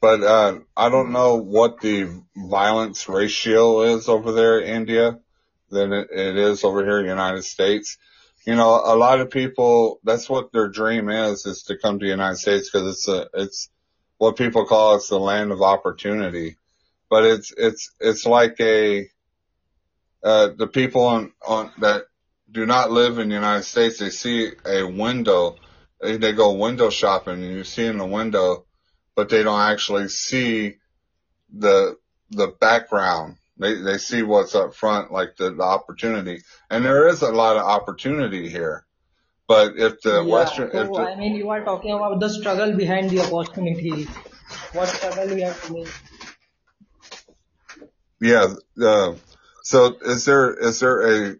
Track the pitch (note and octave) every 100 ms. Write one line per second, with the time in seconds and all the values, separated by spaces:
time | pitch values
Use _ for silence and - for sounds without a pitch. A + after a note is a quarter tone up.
0 | A2+ A2 G#2 A2 G#2 F#2+ - - A#2 C3
1 | B2 B2 B2 A#2+ G2 G#2 A#2 A#2 G#2+ G#2
2 | F#2+ F2 _ - F#2 G2 G#2 A2 A2 F#2+
3 | - F#2+ G#2 - A#2 A2 A#2 A2+ A2+ A2+
4 | A2+ A2 A2+ A2+ A2+ A2+ F2+ A2+ A2 A2+
5 | A#2 A#2 _ _ _ _ _ G2+ G2+ G2+
6 | - F#2+ F#2+ F#2+ G2+ G2+ G2+ G2 G2 G#2
7 | F#2+ F#2+ F#2+ F#2+ F2 - F#2+ G#2 - -
8 | _ _ _ _ - A#2 A2+ A2+ - A2+
9 | A#2+ C3 B2+ C3+ C3 C3 B2 A#2 A2+ -
10 | G#2+ A#2 A#2 C3 B2 A#2 G#2+ G2+ A2 A2+
11 | G#2 A2 A2 G2+ G2+ F#2 - G2+ A2 G2+
12 | G2 F#2+ F#2+ F#2 - G2+ G2 G2+ F#2 F#2
13 | - F#2+ - F2+ G2 - - _ _ _
14 | _ _ A2 A2 A#2+ A#2 G2+ A2 G#2+ G#2
15 | - G2+ G2 G#2 G#2 F#2+ G2 G2 F#2+ F2
16 | G2+ G#2+ G2 F2 E2 D#2+ _ _ _ _
17 | _ A2 A2+ A2 - - A2+ G#2+ - _
18 | A2+ G#2+ A#2+ A#2+ A#2 A#2 A2+ A2 G#2+ G2+
19 | G2 _ _ _ _ _ _ _ _ _
20 | _ _ G#2 A2 G#2 G2+ A2 C3+ C3 B2+
21 | B2 A#2 G#2+ _ - A2 G#2+ - G#2 G#2
22 | - _ _ _ _ A2 A2+ B2+ A#2 A#2
23 | A#2+ A#2 G#2+ G#2 G#2 G#2 G2 A#2 A#2 A2+
24 | G2+ - B2 A#2+ A2 - - G2 F#2 F#2
25 | A2 B2+ A2 F#2 F2 E2+ _ _ _ _
26 | G2 A2 A2 G#2+ G#2 G2 A2 B2 A#2 -
27 | G#2 F#2+ F#2 F2+ F2+ F#2 F#2 - A2+ G#2+
28 | F#2 G2+ A2+ G#2 - F2+ _ _ _ _
29 | _ - G#2 A2+ G#2+ G#2 G#2 G#2 - G2+
30 | G2 - - C3 B2 A2+ G#2 G2 _ _
31 | _ _ _ _ _ G2+ G#2 G2 G2 -
32 | _ _ _ G#2 G2 - A2 A2+ A2+ G#2
33 | F#2+ E2+ D#2+ - _ _ G2 G#2+ F#2+ G2
34 | - A#2+ A2 G#2 F#2+ G#2 F2+ - A2 G#2
35 | G2 F#2+ F#2 _ F#2 E2 F#2 F#2+ - F2+
36 | A#2 A2 F#2 F2 _ - _ A2 B2+ C#3
37 | D#3+ E3+ C#3 A2+ A2+ G#2+ G2 G#2 G2+ G2
38 | C3+ D3 B2 F#2+ E2+ F2 E2 D2+ _ _
39 | _ _ _ _ _ A2 G#2+ G2+ A2+ G#2+
40 | A2+ G#2 E3+ F2+ - - B2 - G#3+ G3
41 | - G3 G#3 G#3+ G#3 G#3+ G#3+ F#3+ G#3+ G#3
42 | G#3 G3 G#3 G#3+ G#3 F#3+ G#3+ G3 F3 F#3+
43 | F#3+ F#3 E3+ E3+ E3+ - F3 E3+ E3 D#3
44 | D3 - - - - - - E3 F3+ F#3+
45 | F#3+ F#3 F#3+ F#3+ F3+ E3+ D#3+ E3 E3 -
46 | - - - - _ _ _ _ _ _
47 | _ - _ _ _ _ _ - - _
48 | _ _ A2+ A#2 F#2+ G2 _ - A#2 G#2+
49 | F#2 D#2+ _ _ _ _ - C3+ B2 A#2+
50 | - B2 C#3+ C#3 B2+ G#2 A#2 A2+ B2+ B2
51 | A2+ G#2+ G2+ G2